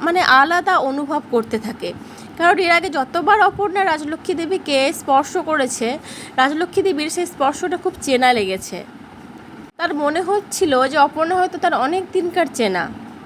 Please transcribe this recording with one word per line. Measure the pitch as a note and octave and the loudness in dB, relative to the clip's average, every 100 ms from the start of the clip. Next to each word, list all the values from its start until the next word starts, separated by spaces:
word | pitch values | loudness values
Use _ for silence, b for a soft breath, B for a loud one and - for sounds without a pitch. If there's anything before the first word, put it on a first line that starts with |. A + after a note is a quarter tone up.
মানে | D#4+ F4 | -2 2
আলাদা | E4+ C4 C#4+ F4 F4 F4+ | 6 6 6 2 2 2
অনুভব | C4 C4+ C#4+ D4+ C#4+ | 2 -2 -2 -4 -2
করতে | A#3+ A3 A3 | -2 -2 -4
থাকে, | G#3+ - F3 - B B B - | -6 -8 -8 -10 B B B 0
কারণ | E4+ F4 | 4 4
এর | F4 | 4
আগে | E4+ F4 | 2 2
যতবার | D4 B3+ E4+ D4+ G#4+ | -4 -2 -2 2 4
অপর্ণা | F#4+ - G4+ G4 F#4+ | 4 2 -2 0 0
রাজলক্ষ্মী | D#4 D4 D#4+ - | 0 -4 -8 -6
দেবীকে | D#4+ E4 F#4+ - C#4 C4+ | -4 -2 -4 0 2 2
স্পর্শ | D#4+ - C4+ D4 F#4 | -2 2 2 2 -2
করেছে, | D#4+ D#4 B3+ - A#3 D4+ B B B - | -2 0 0 -2 -4 -4 B B B 0
রাজলক্ষ্মী | C4+ D#4 F4 G4 | 0 0 -2 0
দেবীর | F#4+ D4 D4+ | 0 0 -2
সেই | - F4 | -4 -6
স্পর্শটা | - C4+ D4 F4+ F4 | 0 -2 0 -4 -4
খুব | F#4 - | -4 -6
চেনা | - B3+ B3+ | -2 2 4
লেগেছে। | A#3+ F#3+ F#3+ - F#3 - - - - - - - - - - | 2 0 -4 -6 -12 -14 -18 -20 -20 -20 -20 -20 -20 -20 -6
তার | E4+ | -4
মনে | D4 D4 D#4 | 0 0 0
হচ্ছিল | F4+ G4+ G4 - F4+ B3+ C4 | 0 -2 -2 -2 2 4 2
যে | D4+ | 4
অপর্ণা | C#4+ D4+ D#4+ F#4 | 2 2 0 2
হয়তো | F4+ F4+ | 0 0
তার | F4 | 0
অনেক | C#4 C4 F4+ F#4 | 2 0 0 -2
দিনকার | F#4 F4 F4 E4 | -2 0 0 -2
চেনা। | - A3 F#3 D#3+ - - - | 0 0 0 -4 -8 -16 -18